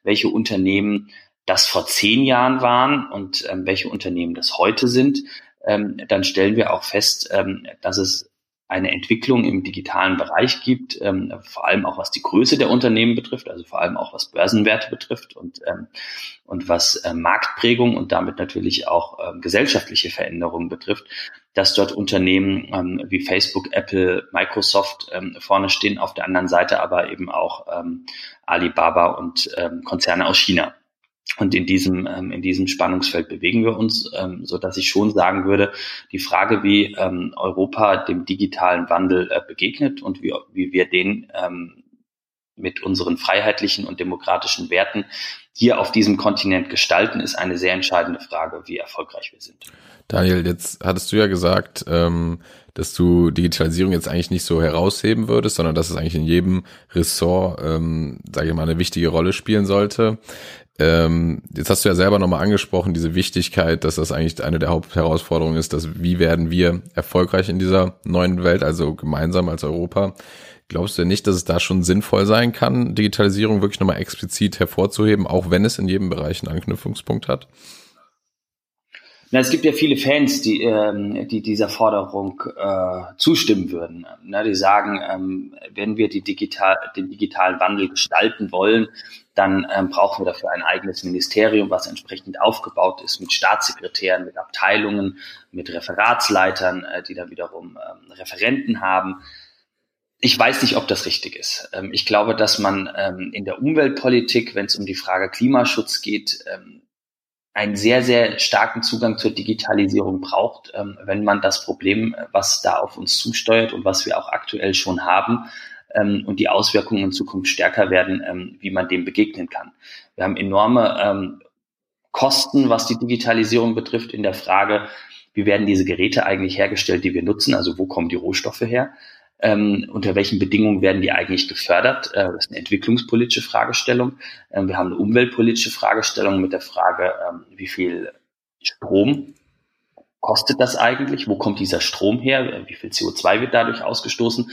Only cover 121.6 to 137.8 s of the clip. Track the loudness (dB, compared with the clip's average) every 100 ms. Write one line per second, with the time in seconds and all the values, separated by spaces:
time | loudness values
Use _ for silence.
121.6 | _ _ _ _ _ 0 2 2 2 4
122.6 | 4 2 0 -2 -2 0 2 2 4 4
123.6 | 2 0 -2 -6 -6 -4 -4 -2 2 2
124.6 | 4 0 -2 -16 -20 -20 _ -2 2 2
125.6 | 4 2 2 0 2 2 0 0 -2 0
126.6 | 0 0 0 0 0 -2 -2 0 0 0
127.6 | 0 -4 -4 -2 -4 -4 -4 -4 -4 -4
128.6 | -2 -2 -2 -8 -20 -20 _ -2 0 2
129.6 | 2 0 -2 -4 0 0 2 0 2 4
130.6 | 4 4 2 2 0 0 0 -2 -2 -4
131.6 | 0 2 2 0 -2 -2 0 -2 -6 -8
132.6 | -2 -2 2 0 2 2 2 0 -2 -2
133.6 | 0 -2 0 2 0 -4 -16 -20 _ -2
134.6 | -2 0 -2 0 4 4 4 4 2 2
135.6 | -2 -2 0 0 0 0 0 2 0 -4
136.6 | -6 0 0 2 -2 -2 -6 -8 -16 -16
137.6 | -10 -4